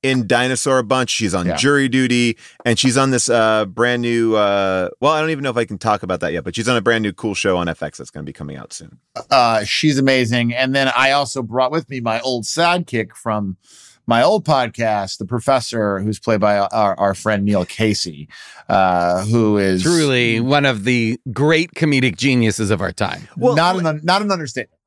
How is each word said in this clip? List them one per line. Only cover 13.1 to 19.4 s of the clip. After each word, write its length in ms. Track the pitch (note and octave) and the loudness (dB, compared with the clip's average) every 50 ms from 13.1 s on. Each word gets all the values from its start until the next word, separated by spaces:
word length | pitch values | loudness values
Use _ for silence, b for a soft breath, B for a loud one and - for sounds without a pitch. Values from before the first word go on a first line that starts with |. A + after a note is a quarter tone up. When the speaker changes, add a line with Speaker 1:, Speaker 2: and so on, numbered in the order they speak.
| - | -8
Speaker 2:
from 420 | - - A#2+ G#2+ G#2+ G#2 F#2+ F#2 _ B B B B B B B B B - | -10 -6 -4 -4 -4 -4 -6 -8 _ B B B B B B B B B 0
my 160 | A2+ A#2 B2 | 2 4 4
old 200 | E3 G#3 G#3+ - | 4 2 0 0
podcast, 720 | - D#3 C3+ B2 A#2 - - A#2 A2 G#2+ G#2 G2 F#2+ - - | 0 0 0 0 -2 -4 -4 -2 0 0 -2 -2 -6 -8 -10
the 60 | G#2+ | -8
professor, 760 | F2+ B2+ A#2+ - - C3+ C3 A2+ - - A#2 G#2+ G#2 G2+ F#2+ | -6 -6 -4 0 2 0 0 0 -2 -4 -2 -2 0 -2 -2
who's 180 | G2 G#2+ G#2+ - | -2 -4 -4 -4
played 220 | - - A2+ G#2 | -2 -2 0 2
by 180 | F#2+ G#2 G#2 G2+ | 2 2 2 2
our, 400 | G2+ G2 G#2 A2+ G#2+ G2+ F#2+ - | 0 0 0 0 0 0 0 0
our 140 | G2 G2 G2 | 0 -2 -2
friend 320 | - - G#2+ G#2+ G2+ G2 | -2 -2 -2 -2 0 0
Neil 180 | G#2 G#2 F#2+ F2+ | 0 0 0 -2
Casey, 640 | - - - A2 A2 G#2 - - F2+ D#2 C#2+ D2+ - B B B B B B B B | -4 -2 -2 0 0 0 0 -4 -8 -10 -14 -18 -18 B B B B B B B B
uh, 560 | - G2 F#2+ F#2 F2+ F2 F2 F2 F2 F#2 G2 | 2 2 4 4 2 2 2 2 0 0 0
who 320 | G#2+ A2+ A#2+ | 2 2 2